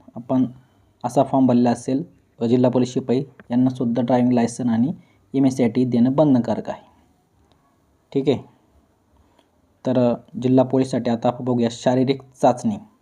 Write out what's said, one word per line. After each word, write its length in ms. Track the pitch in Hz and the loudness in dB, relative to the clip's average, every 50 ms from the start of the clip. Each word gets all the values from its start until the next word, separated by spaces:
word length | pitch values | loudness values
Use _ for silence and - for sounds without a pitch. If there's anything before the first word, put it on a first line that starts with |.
| _ - _ | _ -20 _
आपण 300 | 117 - - 131 131 127 117 - - _ _ _ _ _ _ _ _ - | -18 -8 -4 -2 -2 -2 -2 -4 -12 _ _ _ _ _ _ _ _ -10
असा 180 | 123 - 147 131 | -4 0 0 0
फॉर्म 240 | 127 - 135 131 | 2 2 2 2
भरला 240 | 127 123 120 123 123 | 4 4 4 2 2
असेल, 340 | 120 - - - 131 135 170 - _ _ _ _ _ _ | 0 -2 -4 -6 -6 -6 -6 -8 _ _ _ _ _ _
अ, 40 | 117 | -2
जिल्हा 260 | 117 123 127 127 127 | 0 2 4 2 2
पोलीस 240 | 120 131 127 120 - | 2 2 0 0 -2
शिपाई 300 | 131 131 - 120 131 - - - _ - _ | -6 -2 -2 -2 -2 -2 -6 -12 _ -12 _
यांनासुद्धा 520 | 120 123 127 131 127 - 131 117 117 123 - | 0 0 0 0 0 -2 -4 -2 -2 -2 0
ड्रायव्हिंग 320 | 233 127 123 123 123 127 | 0 2 2 2 2 2
लायसन्स 360 | 120 117 117 - - 131 123 | 2 0 -2 -4 -4 -4 -2
आणि 240 | 113 113 120 147 180 - - _ _ _ _ _ - | 0 0 0 -2 -2 -8 -14 _ _ _ _ _ -2
एमएसआयडी 500 | 135 139 135 127 - 127 113 107 127 127 | 0 0 0 2 0 -2 0 0 0 -2
देणं 280 | 123 120 117 117 131 135 | 0 2 2 2 2 4
बंधनकारक 580 | 151 156 151 131 123 117 113 107 104 - - | 2 4 4 4 2 2 -2 -4 -6 -6 -10
आहे. 200 | - - - _ _ _ _ _ _ _ _ _ _ _ _ _ _ _ _ _ _ _ _ _ _ _ _ _ - | -12 -14 -14 _ _ _ _ _ _ _ _ _ _ _ _ _ _ _ _ _ _ _ _ _ _ _ _ _ -4
ठीक 160 | 139 135 151 | -2 0 0
आहे, 140 | 127 - - - _ _ _ _ _ _ _ _ _ _ _ _ _ _ _ _ _ _ _ _ _ _ _ _ _ _ _ | 0 -2 -2 -12 _ _ _ _ _ _ _ _ _ _ _ _ _ _ _ _ _ _ _ _ _ _ _ _ _ _ _
तर, 260 | 135 127 127 123 120 117 | -2 0 2 2 0 0
अ, 20 | - - _ - 110 123 | -2 -6 _ -14 -4 -2
जिल्हा 220 | 127 127 131 127 | 2 4 4 2
पोलीससाठी 460 | 131 - 131 131 131 - 123 117 123 | 2 2 0 0 0 -2 -4 -2 -2
आता 180 | 117 113 - 123 | -4 -2 -2 -4
आपण 160 | 120 - 127 | -4 -2 -4
बघूया 240 | 123 123 120 117 113 | -4 -2 0 0 -2
शारीरिक 520 | 113 - - 131 127 131 131 123 139 135 - | -4 -2 -2 0 2 2 0 0 -2 -4 -6
चाचणी. 540 | - _ _ - 127 120 - - 113 101 98 - - _ _ | -16 _ _ 2 2 2 2 -2 -6 -6 -6 -10 -18 _ _